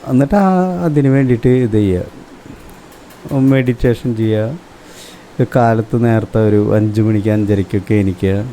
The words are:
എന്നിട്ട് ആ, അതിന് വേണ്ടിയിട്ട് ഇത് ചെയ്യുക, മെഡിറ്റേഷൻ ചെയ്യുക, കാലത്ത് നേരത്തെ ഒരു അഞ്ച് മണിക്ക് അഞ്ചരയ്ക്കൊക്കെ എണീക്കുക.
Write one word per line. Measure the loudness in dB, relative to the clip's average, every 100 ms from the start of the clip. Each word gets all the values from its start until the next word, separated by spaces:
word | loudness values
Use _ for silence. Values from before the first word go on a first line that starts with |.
| 0
എന്നിട്ട് | 0 2 2 2
ആ, | 2 0 -2 -2
അതിന് | 0 2 2
വേണ്ടിയിട്ട് | 2 2 2 2 2
ഇത് | 0
ചെയ്യുക, | 0 -2 -4 -14 -20 -20 -20 -20 -20 -20 -20 -20 -20 -20 -6 0 2
മെഡിറ്റേഷൻ | 2 2 0 0 0 -4 -2
ചെയ്യുക, | -2 0 -2 -8 -14 -20 -20 -20 -20 -20 -20 -4 -2 2
കാലത്ത് | 2 0 -2 -2
നേരത്തെ | 0 0 0 0 2
ഒരു | 2 2 0
അഞ്ച് | 0 0
മണിക്ക് | 0 0 0
അഞ്ചരയ്ക്കൊക്കെ | -2 0 -2 -2 -6 -2 0
എണീക്കുക. | 0 -2 -2 -2 -6